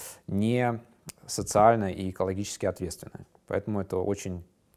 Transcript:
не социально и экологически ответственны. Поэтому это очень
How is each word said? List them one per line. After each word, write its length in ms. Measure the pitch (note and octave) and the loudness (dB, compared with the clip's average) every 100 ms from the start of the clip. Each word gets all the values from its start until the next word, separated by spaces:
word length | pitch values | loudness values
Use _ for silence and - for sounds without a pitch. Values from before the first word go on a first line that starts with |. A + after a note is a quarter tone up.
| - - - | -16 -16 -4
не 520 | G2 G#2+ B2 A#2+ A#2 - _ - - - | 0 2 2 2 -2 -8 _ -20 -18 -10
социально 680 | - F#2+ G#2 G#2+ A#2 G2 | -6 0 6 8 8 4
и 200 | F#2 F#2+ | -2 -4
экологически 540 | F2+ F#2+ F#2+ G2+ - G2 | -2 -2 -2 -6 -4 -4
ответственны. 600 | F#2 F2 - - - - _ - | -2 -6 -8 -14 -16 -20 _ -6
Поэтому 340 | G2+ G#2 G#2 | -6 -2 -4
это 160 | F#2+ F#2 | -2 -4
очень 460 | F#2+ G2+ F#2+ F2+ E2+ _ _ | -2 -4 -6 -10 -12 _ _